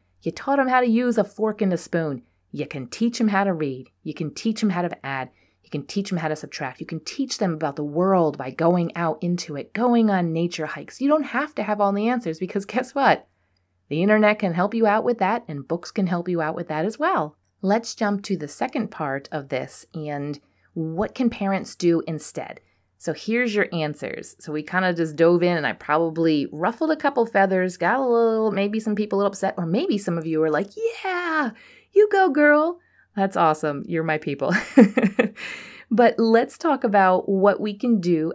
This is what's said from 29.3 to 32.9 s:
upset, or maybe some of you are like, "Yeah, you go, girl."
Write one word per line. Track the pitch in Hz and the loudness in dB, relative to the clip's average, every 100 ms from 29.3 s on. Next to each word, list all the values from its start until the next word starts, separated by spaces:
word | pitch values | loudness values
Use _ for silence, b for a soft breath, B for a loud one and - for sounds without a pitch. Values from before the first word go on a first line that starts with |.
upset, | 202 190 - | 0 -4 -2
or | 165 | -2
maybe | 190 381 202 | 0 0 -2
some | 196 170 | -2 -4
of | 160 | -2
you | 156 | 0
are | 160 | 2
like, | 151 196 - 453 453 | 0 -2 -4 -6 -4
"Yeah, | 381 359 349 311 254 220 B B B | -4 -4 -2 -2 -4 -6 B B B
you | 392 415 | 4 4
go, | 392 381 | 4 4
girl." | 277 294 294 320 349 b | 4 6 6 2 -2 b